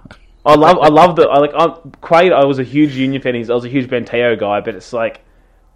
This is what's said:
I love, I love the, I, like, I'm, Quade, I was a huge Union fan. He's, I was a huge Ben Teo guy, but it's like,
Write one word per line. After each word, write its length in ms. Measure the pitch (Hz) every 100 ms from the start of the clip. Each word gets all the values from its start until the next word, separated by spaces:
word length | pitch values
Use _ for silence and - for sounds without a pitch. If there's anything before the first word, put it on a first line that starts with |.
| - - _ _ -
I 100 | 151
love, 220 | 156 175
I 80 | 156
love 280 | 151 180 165
the, 100 | 127
I, 120 | 139
like, 120 | 147
I'm, 380 | 139 165 - 135 -
Quade, 320 | - 165 185
I 140 | 139 139
was 140 | 131
a 40 |
huge 320 | 120 143 151 131
Union 260 | 131 135
fan. 140 | 131 120
He's, 140 | 110
I 60 | 120
was 100 | 120
a 40 |
huge 200 | 139 120
Ben 160 | 123 113
Teo 300 | 120 120 107
guy, 260 | 101 104
but 140 | 107 92
it's 180 | -
like, 280 | 117 110 - _ _ _ _ _